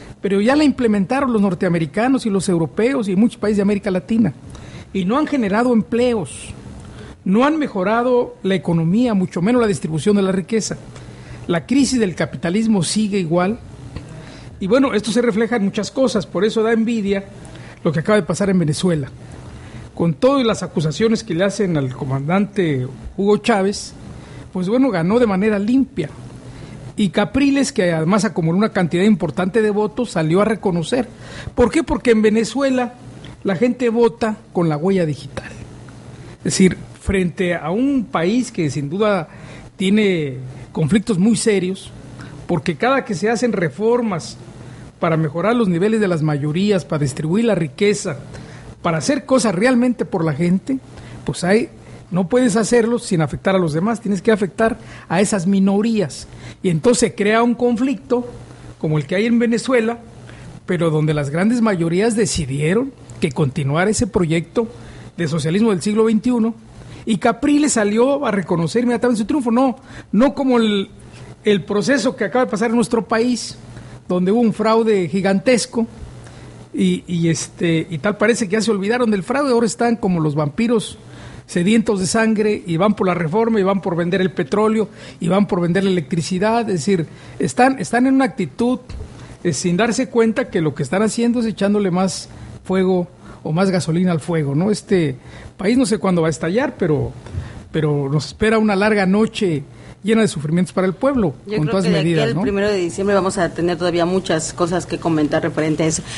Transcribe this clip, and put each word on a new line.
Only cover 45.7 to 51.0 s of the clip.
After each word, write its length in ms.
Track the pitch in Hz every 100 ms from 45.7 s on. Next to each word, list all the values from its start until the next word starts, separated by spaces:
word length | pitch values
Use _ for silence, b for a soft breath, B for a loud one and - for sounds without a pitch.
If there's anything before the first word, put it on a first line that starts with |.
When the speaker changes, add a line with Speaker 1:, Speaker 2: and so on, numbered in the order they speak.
| 165 208 220
Speaker 1:
de 80 | 196
las 140 | 170
mayorías, 640 | 156 147 151 156 208 190
para 180 | - 156
distribuir 420 | 143 - 156 196
la 100 | 233
riqueza, 640 | 180 160 - 202 202 190 131 - B B B B -
para 160 | 180 160
hacer 260 | - 294 -
cosas 280 | 262 220
realmente 500 | 175 240 247 247 -
por 200 | 190 185
la 80 | 160
gente, 460 | 139 175 190 - 269 - B